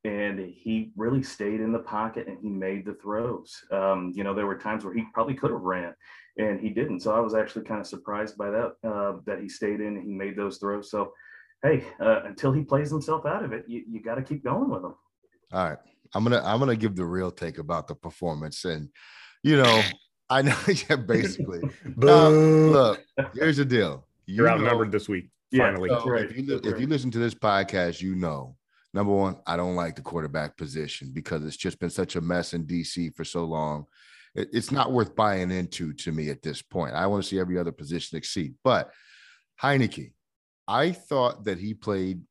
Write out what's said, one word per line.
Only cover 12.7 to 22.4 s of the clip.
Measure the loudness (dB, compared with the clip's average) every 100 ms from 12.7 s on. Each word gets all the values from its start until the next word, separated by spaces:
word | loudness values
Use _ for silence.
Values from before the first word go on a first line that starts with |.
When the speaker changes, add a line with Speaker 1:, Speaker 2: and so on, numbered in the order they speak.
| 0 0
Speaker 1:
himself | -4 -2 -2 -2
out | -4
of | -4
it, | -8 -8
you, | -12 -10
you | -10
gotta | -6 -6
keep | -6 -6 -2
going | -2 0
with | -2 -6
him. | -14 _ _ _ _ _
Speaker 2:
All | -2 -2
right. | -4 _ _ _
I'm | 0
gonna, | 4 4 4
I'm | 2
gonna | 2 2
give | 0 0
the | -2
real | -2 -2
take | -4 -8 -6
about | -4 -4 -6
the | -12
performance. | -14 -6 -4 -4 -6 -6
And, | -6 -6 -8 _ -20 -20 -20 _
you | 4 6
know, | 8 6 4 -4 _ _ _
I | 2
know, | 4 2
<laughs> | 2 0 2
yeah, | 0
basically. | 2 2 2 -4 -6 -4
Speaker 3:
<laughs> | -8 -8 -10
Boo. | 4 10
Speaker 2:
Now, | 10 10
look, | 10